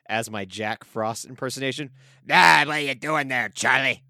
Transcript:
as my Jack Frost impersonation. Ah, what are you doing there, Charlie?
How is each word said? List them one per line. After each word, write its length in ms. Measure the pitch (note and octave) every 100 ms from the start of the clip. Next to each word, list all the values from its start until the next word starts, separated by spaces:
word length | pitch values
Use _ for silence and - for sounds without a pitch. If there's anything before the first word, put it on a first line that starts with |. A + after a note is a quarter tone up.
| -
as 220 | G#2+ A2
my 160 | G#2+ F#2+
Jack 380 | F#2 G#2+ A2
Frost 420 | - A#2 A2 A2+ -
impersonation. 680 | B2+ C3 C3 C3+ C3 C#3+ _ _ _ -
Ah, 340 | E3 E3+ D#3 D3
what 120 | D3+
are 20 |
you 160 | C#3+ B2+
doing 320 | C#3+ D#3 C#3
there, 220 | B2+ G#2+
Charlie? 540 | - B2+ C3 C3+ A2+